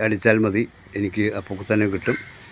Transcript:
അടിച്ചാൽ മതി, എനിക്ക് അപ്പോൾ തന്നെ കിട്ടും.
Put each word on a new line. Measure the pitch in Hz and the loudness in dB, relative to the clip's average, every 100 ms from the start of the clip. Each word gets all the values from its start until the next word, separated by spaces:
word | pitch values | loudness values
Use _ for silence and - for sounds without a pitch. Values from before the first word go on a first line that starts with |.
| 110 | 0
അടിച്ചാൽ | 104 117 110 107 | 2 4 4 2
മതി, | 101 117 - - 101 | 0 -2 -8 -10 -4
എനിക്ക് | 101 98 104 101 | -2 0 -2 -2
അപ്പോൾ | - 98 95 | -8 -10 0
തന്നെ | 107 104 | 2 2
കിട്ടും. | 95 117 123 - - - | 0 -2 -2 -6 -20 -20